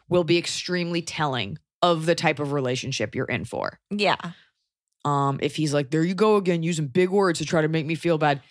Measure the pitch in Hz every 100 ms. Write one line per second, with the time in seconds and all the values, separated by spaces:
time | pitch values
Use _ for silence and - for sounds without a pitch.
0 | - 180 165 170 - - - 180 170 170
1 | 160 - 147 123 98 78 _ _ 175 165
2 | 160 165 165 147 143 143 127 127 127 131
3 | 107 131 - 117 - - - - - 208
4 | 190 - 170 - _ _ _ _ _ _
5 | 147 143 139 139 147 - 151 143 135 156
6 | 175 185 214 208 180 170 160 160 143 180
7 | 185 202 185 160 151 165 156 160 147 160
8 | 170 156 151 139 -